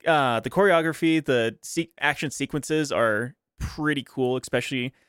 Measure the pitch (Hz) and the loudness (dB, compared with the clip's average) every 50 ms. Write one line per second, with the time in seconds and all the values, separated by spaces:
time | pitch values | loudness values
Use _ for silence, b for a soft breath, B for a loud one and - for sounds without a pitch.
0 | - 127 151 147 135 127 117 113 - 131 - 185 202 196 170 165 160 165 151 - | 0 2 2 4 4 2 0 0 -2 0 2 4 4 6 4 4 2 0 -2 0
1 | 170 160 160 160 139 - 127 120 113 117 113 - - - - 165 160 - _ - | 2 2 2 2 2 2 2 2 2 0 -2 -6 -12 -6 -6 -4 -6 -6 _ -2
2 | 135 147 143 - 160 139 - - 139 - - 147 - - 156 156 151 139 110 98 | -2 -2 0 -2 -6 -8 -6 -6 -6 -6 -4 -6 -4 -2 0 0 0 0 0 0
3 | 117 110 107 104 120 131 - _ _ _ _ - - - - 160 151 151 147 139 | 2 2 2 0 -2 -6 -10 _ _ _ _ -10 -10 -8 -6 -4 -2 -2 -2 -2
4 | 117 - - 131 127 123 127 127 - - - 120 - - 139 127 123 131 - _ | -6 -8 -4 -2 -2 0 0 -2 -4 -2 -4 -4 -2 -2 -4 -4 -4 -6 -8 _
5 | _ | _